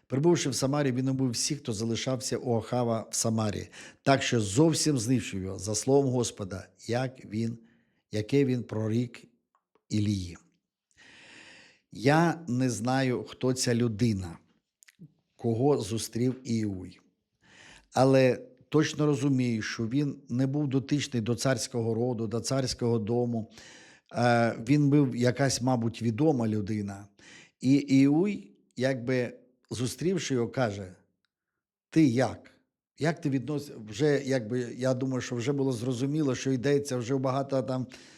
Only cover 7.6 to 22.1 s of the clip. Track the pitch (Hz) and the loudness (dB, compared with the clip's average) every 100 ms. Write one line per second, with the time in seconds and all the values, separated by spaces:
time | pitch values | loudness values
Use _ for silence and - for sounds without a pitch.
7.6 | - _ _ _ _ 107 107 139 135 123 | -14 _ _ _ _ -6 0 2 4 0
8.6 | 107 107 110 113 123 - - _ _ _ | -2 -4 0 0 -2 -6 -20 _ _ _
9.6 | _ _ - 110 107 101 87 85 _ _ | _ _ -6 -2 0 0 -4 -12 _ _
10.6 | _ _ _ _ - - - - - - | _ _ _ _ -20 -20 -20 -20 -20 -20
11.6 | - _ _ - 117 156 170 - - 123 | -20 _ _ -2 4 4 4 2 -2 0
12.6 | 131 104 120 131 131 117 - - 127 127 | 0 0 0 0 0 -2 -6 -4 -2 0
13.6 | 127 117 120 101 120 98 87 82 _ _ | 0 2 0 2 0 0 -4 -10 _ _
14.6 | _ _ _ _ 165 _ _ _ 117 113 | _ _ _ _ -20 _ _ _ -2 2
15.6 | 139 135 104 110 - 113 127 123 - 113 | 2 2 0 -6 -6 -2 -2 -2 -4 -2
16.6 | 107 95 90 - _ _ _ _ _ - | -2 -6 -10 -18 _ _ _ _ _ -20
17.6 | - - _ - 135 135 131 117 - - | -20 -20 _ 2 6 6 6 2 -4 -20
18.6 | _ 151 151 139 151 135 143 127 123 110 | _ 0 0 0 0 2 2 2 0 0
19.6 | 104 - 113 135 143 - - 123 131 143 | -4 -6 -4 -2 -2 -4 -6 -2 -2 0
20.6 | 147 131 - 143 135 120 107 117 135 123 | 0 -2 0 -2 -2 -4 -2 0 0 0
21.6 | - 120 113 110 123 | -2 -4 -2 0 -2